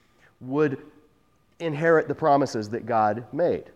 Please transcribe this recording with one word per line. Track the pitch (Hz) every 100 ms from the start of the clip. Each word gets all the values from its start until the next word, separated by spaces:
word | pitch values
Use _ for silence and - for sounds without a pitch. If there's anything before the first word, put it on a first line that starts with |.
| _ _ _ -
would | 127 143 151 131 - _ _ _ _ _ _ -
inherit | 165 143 165 156 -
the | 139
promises | 156 139 131 113 104
that | 113 110
God | 113 107 110 120
made. | 143 170 87 -